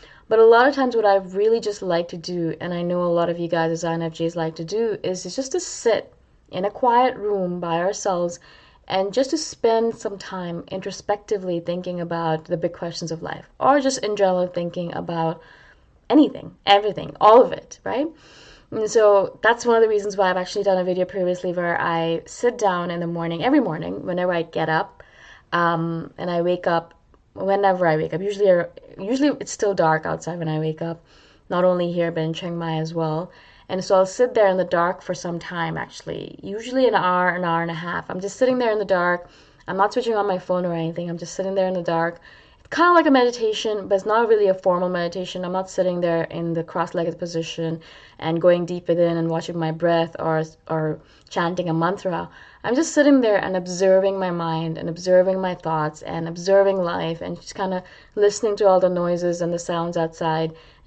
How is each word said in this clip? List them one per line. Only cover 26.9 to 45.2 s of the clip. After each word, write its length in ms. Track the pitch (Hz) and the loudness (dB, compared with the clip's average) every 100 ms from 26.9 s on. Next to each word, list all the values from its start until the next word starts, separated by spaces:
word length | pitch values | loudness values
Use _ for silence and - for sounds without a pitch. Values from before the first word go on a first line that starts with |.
| _ _ _ _ | _ _ _ _
whenever 540 | 196 190 196 196 180 170 | -6 -2 2 2 2 2
I 80 | 156 | 2
wake 180 | 165 | 0
up, 60 | 165 | -4
usually, 440 | 202 196 208 175 165 - - - | -4 2 4 4 2 -10 -20 -10
usually 400 | 196 262 285 - | -4 0 0 0
it's 100 | - | -6
still 240 | - 208 | -2 -2
dark 320 | 185 160 160 165 | 2 2 2 -2
outside 320 | 156 - 175 | -6 -6 -6
when 100 | 160 | -4
I 120 | 156 | -2
wake 200 | 156 156 | -4 -4
up, 240 | 165 160 _ _ _ _ - | -8 -10 _ _ _ _ -6
not 140 | 180 | 2
only 260 | 185 180 175 | 2 2 0
here, 220 | 175 165 | 0 -2
but 80 | 170 | -2
in 140 | 160 | -4
Chiang 220 | 160 175 170 | -4 -6 -6
Mai 220 | 165 160 | -4 -4
as 160 | 160 | -4
well. 380 | 165 160 156 180 - - - - | -4 -2 -4 -6 -14 -20 -20 -8
And 140 | 185 | -6
so 140 | 185 190 | 2 4
I'll 100 | 190 | 4
sit 260 | - 247 | 2 2
there 140 | 240 202 | 4 4
in 120 | 185 | 4
the 60 | |
dark 380 | 180 170 175 180 | 0 0 0 -2
for 100 | - | -8
some 280 | 175 180 170 | -8 -6 -8
time, 360 | - 175 165 160 | -8 -6 -4 -6
actually, 600 | - - - - - - | -10 -12 -12 -10 -12 -14
usually 460 | - 208 240 262 247 | -10 -10 -4 2 4
an 80 | |
hour, 360 | 202 180 180 180 | 4 2 2 2
an 120 | 175 | 0
hour 200 | 175 165 | 0 0
and 80 | 170 | -2
a 20 | |
half. 340 | 165 170 175 - | -6 -6 -8 -8
I'm 120 | 185 | -8
just 160 | 190 - | -6 0
sitting 220 | 254 254 | 2 2
there 120 | 233 | 0
in 80 | 214 | 0
the 60 | |
dark. 440 | 190 180 175 175 - - _ _ - | 0 2 2 0 -4 -20 _ _ -6
I'm 100 | 185 | 0
not 160 | 208 | 0
switching 220 | 247 226 | 0 -2
on 140 | 214 202 | 0 0
my 100 | 185 | -2
phone 260 | - 180 | -2 -2
or 80 | 180 | -2
anything. 380 | 170 165 170 175 | -2 -4 -6 -8
I'm 80 | 170 | -8
just 160 | 170 | -10
sitting 220 | - 190 196 | -6 -4 0
there 100 | 185 | 0
in 80 | |
the 80 | 185 | -2
dark. 380 | 170 165 165 170 - - - _ | -2 0 -2 -4 -18 -20 -20 _
It's 140 | - | -6
kinda 180 | - 349 | 2 6
like 120 | 339 311 | 6 6
a 60 | |
meditation, 720 | 269 247 240 220 208 220 208 190 | 6 4 0 -2 -2 -4 -4 0
but 80 | |
it's 120 | 196 214 | 0 2
not 220 | 220 226 | 2 4
really 200 | 214 202 | 4 4
a 60 | |
formal 340 | 190 190 175 185 | 2 2 0 0
meditation. 560 | 180 170 185 | -2 -4 -6